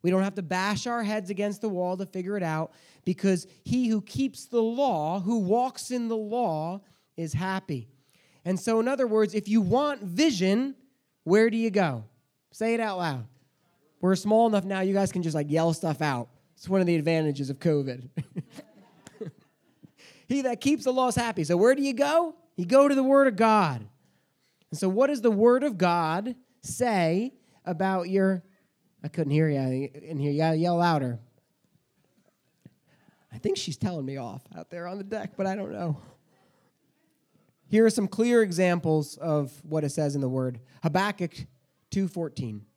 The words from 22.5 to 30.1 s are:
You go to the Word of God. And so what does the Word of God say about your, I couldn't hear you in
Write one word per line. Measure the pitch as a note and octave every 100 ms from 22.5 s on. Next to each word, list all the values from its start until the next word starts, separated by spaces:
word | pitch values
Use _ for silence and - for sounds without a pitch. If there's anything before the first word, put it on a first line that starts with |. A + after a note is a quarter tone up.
| -
You | F3
go | C4 C#4+
to | C4+
the |
Word | C4 C#4 C4+
of | G3
God. | A3 G#3+ E3+ A#2+ G#2 _ _ _ _ _ _ _ _
And | D3+
so | F#3+
what | F#3+ C#4
does | C#4+
the | A#3
Word | G3+ A3+ B3
of | D4 G3
God | F3 E3+ D#3+ E3+ A3 A#3+ _ _
say | - - A#3+ G3+ E3 F3 B3 _ _ _ -
about | E3 F#3+ F#3+ F3
your, | F#3+ F#3+ F#3+ - _ _ _ _ _
I | D3+
couldn't | - D3+
hear | D3+ D#3
you | C#3 C3 C3 C3+
in | - -